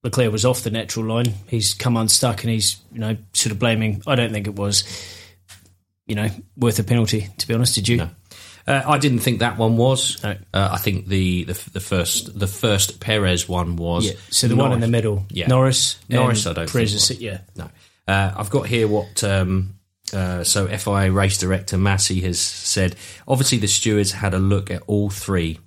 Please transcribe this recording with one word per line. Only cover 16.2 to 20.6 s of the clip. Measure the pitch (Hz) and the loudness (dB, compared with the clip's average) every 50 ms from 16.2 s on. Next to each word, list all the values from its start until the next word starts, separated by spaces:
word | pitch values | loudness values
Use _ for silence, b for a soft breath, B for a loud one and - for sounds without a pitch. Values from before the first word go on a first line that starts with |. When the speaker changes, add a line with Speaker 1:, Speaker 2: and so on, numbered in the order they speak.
| 131 127 117 107 101 | 2 2 2 0 -2
Speaker 2:
I | 90 82 | -2 -4
don't | 85 82 80 | -4 -4 -2
Speaker 1:
Perez | - 120 113 107 | 0 0 0 0
Speaker 2:
think | 101 107 | 2 0
Speaker 1:
is, | - - | 0 0
Speaker 2:
was. | 127 101 | 0 -4
Speaker 1:
yeah. | 120 107 95 95 92 - - | -8 -8 -10 -10 -12 -16 -14
Speaker 2:
No. | - 85 76 b b b b b b b | -14 -14 -14 b b b b b b b
Uh, | - 98 98 98 95 95 | 0 2 2 2 0 0
I've | - 104 101 | -4 -6 -2
got | - 139 - | -2 -2 0
here | - 123 117 113 | 0 0 2 2
what, | 107 104 104 101 - - - - | 2 2 0 -2 -4 -6 -4 0
um, | 101 98 98 92 90 92 95 92 95 98 - _ _ _ _ _ - - | 0 2 2 2 2 2 0 0 -2 -6 -14 _ _ _ _ _ -6 -4
uh, | 98 92 90 90 90 85 | -2 -2 -2 -2 -2 -2
so | - - 104 | 0 0 0